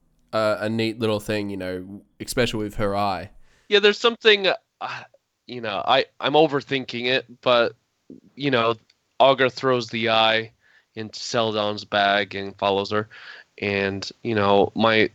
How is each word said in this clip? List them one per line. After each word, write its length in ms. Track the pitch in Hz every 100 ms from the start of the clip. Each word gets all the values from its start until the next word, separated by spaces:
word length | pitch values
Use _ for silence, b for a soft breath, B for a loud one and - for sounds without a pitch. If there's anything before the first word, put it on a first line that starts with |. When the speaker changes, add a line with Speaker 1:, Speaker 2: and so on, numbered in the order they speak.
| _ _ _
Speaker 1:
a, 240 | 110 107 95
a 80 | 107
neat 280 | 113 113 110
little 220 | 110 104
thing, 300 | 107 107 101
you 80 | 98
know, 420 | 92 92 92 101 - -
especially 460 | - - 117 113
with 120 | 104 107
her 200 | 104 101
eye. 340 | 101 90 95 - - _ -
Speaker 2:
Yeah, 120 | 202
there's 180 | 208 208
something, 480 | 240 233 220 202 190
uh, 560 | - _ - 104 - - _ _ _ -
you 140 | 123
know, 220 | 113 95 -
I, 200 | 135 - -
I'm 120 | 123
overthinking 720 | 151 160 143 - 135 123 120 123
it, 200 | 131 - 123
but, 320 | 131 120 113 - _ _ - - _
you 160 | - 143
know, 260 | 123 117 110 _ _ _ -
Augur 300 | 131 135 -
throws 400 | - 135 123 110
the 220 | 117 113
eye 420 | 113 110 110 113 _ b b b
into 260 | - 107 -
Celadon's 640 | - 123 110 107 104 104
bag 500 | 101 104 101 101 101
and 220 | 98 98 95
follows 340 | 101 98 101
her. 160 | 107 107 B B B B -
And, 480 | 104 98 98 98 - -
you 120 | 117
know, 360 | 107 101 101 - -
my, 340 | 113 110 104